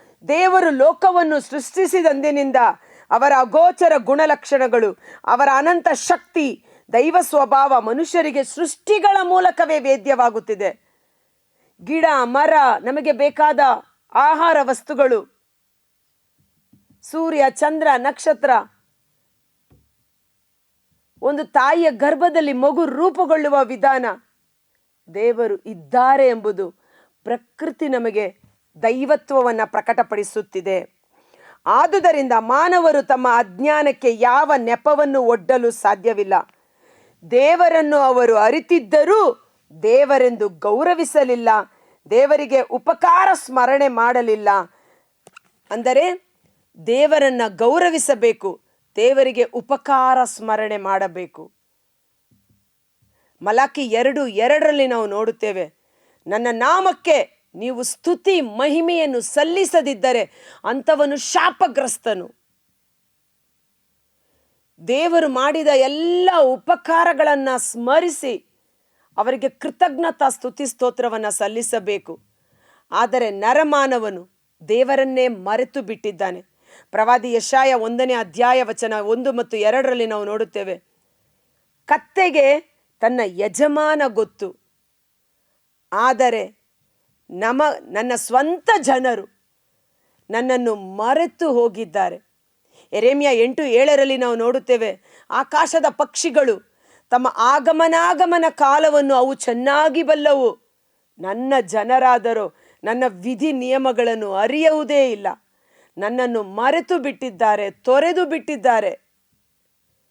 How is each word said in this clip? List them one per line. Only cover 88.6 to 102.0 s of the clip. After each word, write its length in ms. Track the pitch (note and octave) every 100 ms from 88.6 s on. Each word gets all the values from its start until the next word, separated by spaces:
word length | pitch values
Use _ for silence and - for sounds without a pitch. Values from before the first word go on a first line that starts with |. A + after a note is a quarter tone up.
| - G#4
ಜನರು 640 | C4+ C4 B3+ A3 - _ _ _ _ _ _ _ _ _ -
ನನ್ನನ್ನು 460 | A3+ B3+ B3+ A#3+ G#3
ಮರೆತು 800 | F#3+ G3 A3+ D4 E4 - E4
ಹೋಗಿದ್ದಾರೆ." 760 | A#3+ A#3 G3 G3 G3 F#3 F3 _ _ _ _ _ _ _
ಯೆರೆಮೀಯ 500 | G#3 A#3 C#4+ C#4+ A#3
ಎಂಟು 200 | A#3+ C4
ಏಳರಲ್ಲಿ 540 | C#4+ A#3 C#4+ C#4+ C4+ C4
ನಾವು 180 | B3 A3+
ನೋಡುತ್ತೇವೆ, 640 | A#3 B3+ - A#3+ A3 F#3+ _ _ -
"ಆಕಾಶದ 560 | B3 C#4 D4+ E4 E4 D4
ಪಕ್ಷಿಗಳು 800 | - D4 - E4 C#4+ C4+ G3 - _ _ _ _
ತಮ್ಮ 240 | B3 B3+ -
ಆಗಮನಾಗಮನ 1080 | A#3+ C#4+ C#4 D#4+ E4 E4 E4+ D#4 F4 E4+ D#4+
ಕಾಲವನ್ನು 640 | D#4+ C#4 D4 D#4 D4 C#4 C4
ಅವು 180 | C4
ಚೆನ್ನಾಗಿ 680 | C4+ - A#3 C4 C#4+ D#4 D4
ಬಲ್ಲವು, 720 | D4 D4+ D4 C#4 A#3+ - _ _ _ _ _ -
ನನ್ನ 340 | F#3 A3 C4 C4+
ಜನರಾದರೋ 920 | F#3 G#3+ A3 C4